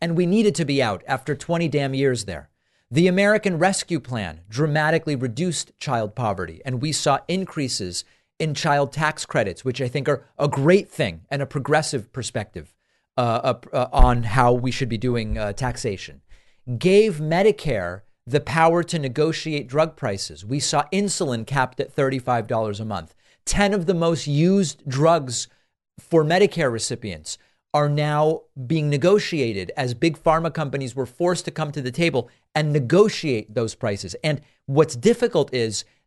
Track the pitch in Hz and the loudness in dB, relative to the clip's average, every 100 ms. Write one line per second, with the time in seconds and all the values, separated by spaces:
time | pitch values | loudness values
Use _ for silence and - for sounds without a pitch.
0 | 170 165 175 214 208 170 143 139 117 95 | -2 0 2 4 2 2 0 0 0 -2
1 | - 131 - 143 - 170 165 143 135 135 | -4 -6 -4 -6 -2 -2 0 0 -2 0
2 | 139 123 95 78 - _ _ _ - 135 | 0 0 -6 -12 -14 _ _ _ -2 2
3 | 180 180 202 214 202 165 185 190 - 165 | 4 4 4 4 0 2 2 2 -4 -4
4 | - 123 90 78 95 117 156 156 156 160 | -4 -6 -6 -10 -10 -2 0 2 2 0
5 | 156 135 127 110 180 147 - _ 151 120 | 0 -4 -4 -2 -4 -4 -8 _ -4 -2
6 | 104 - 113 95 85 82 135 123 151 139 | -2 -4 -4 -2 -6 -10 -8 -4 -4 -2
7 | 151 135 - 185 185 160 131 - 90 - | 0 0 0 -4 -4 -6 -4 -4 -6 -8
8 | - _ _ - 156 143 165 143 131 147 | -12 _ _ -6 -4 -2 0 2 0 0
9 | 156 156 - 143 101 85 131 123 123 147 | -2 -4 -4 -2 -2 -4 -6 -4 -4 -2
10 | 135 139 - - 143 139 147 196 - - | -2 -2 -4 -4 -2 2 4 4 2 -4
11 | 113 82 - 143 131 147 127 151 - 135 | -4 -4 -8 -6 -4 -6 0 0 2 -6
12 | - 135 110 117 104 87 76 _ _ _ | -6 -10 -6 -6 -8 -12 -16 _ _ _
13 | _ - 120 117 131 123 - 135 123 139 | _ -2 0 2 0 -2 -4 -2 0 6
14 | 123 120 113 131 120 123 127 - 120 110 | 6 4 0 4 4 4 0 -4 -4 -4
15 | 127 120 107 110 104 98 127 123 117 95 | -2 -2 -4 -4 -4 -4 -6 -4 -6 -8
16 | - 69 _ - _ _ 127 120 185 202 | -12 -18 _ -20 _ _ -8 -2 4 6
17 | 220 151 156 170 214 - 147 110 87 95 | 4 0 -2 2 2 2 -2 -4 -4 -8
18 | _ _ 117 147 151 160 165 170 165 165 | _ _ -4 -4 0 4 4 4 0 -4
19 | 135 135 156 151 160 147 131 143 160 - | -4 0 0 -2 -6 -6 -4 0 -2 -2
20 | 120 98 - 76 101 139 - 147 - 190 | -6 -4 -8 -12 -6 -4 0 0 0 -2
21 | 202 - 156 117 110 139 127 - 135 - | -2 -2 -2 -2 -2 -2 -2 -2 -6 0
22 | 135 135 127 120 110 113 110 101 110 95 | 0 0 -2 -2 0 -2 -2 -4 -6 -8
23 | 82 _ _ _ - - 202 202 165 170 | -8 _ _ _ -4 0 2 2 0 0
24 | 165 156 147 143 175 196 170 - 143 131 | 2 0 0 2 4 4 0 -4 -6 2
25 | 160 170 131 117 - _ _ _ _ - | 4 4 0 -8 -10 _ _ _ _ -20
26 | - 165 151 180 202 170 139 113 - 123 | 2 4 4 4 4 2 0 0 -4 -6
27 | 107 80 - - _ _ _ 147 147 147 | -8 -10 -12 -16 _ _ _ 0 2 0
28 | 147 151 156 165 _ 135 123 165 147 143 | 0 2 2 0 _ -14 -2 0 2 2
29 | 175 208 - 160 117 98 90 - 127 120 | 6 4 2 -2 -2 -2 -6 -4 -4 0
30 | 170 156 165 156 165 165 143 139 131 131 | 0 2 2 2 0 -4 -4 -4 -6 -6
31 | 123 - 175 175 - - 151 147 127 123 | -8 -2 -2 -2 -6 -6 -6 -4 -6 0
32 | 170 135 - _ _ 151 151 147 117 180 | 0 0 -4 _ _ -2 0 0 4 6
33 | 214 - 156 113 - 117 113 - 110 101 | 4 2 -2 -4 -2 -4 -4 -4 -4 -4
34 | 90 - 156 143 _ _ - 139 151 123 | -8 -6 -4 -4 _ _ -2 2 2 4
35 | 202 240 240 165 135 127 113 104 - _ | 2 4 2 2 0 0 -2 -4 -10 _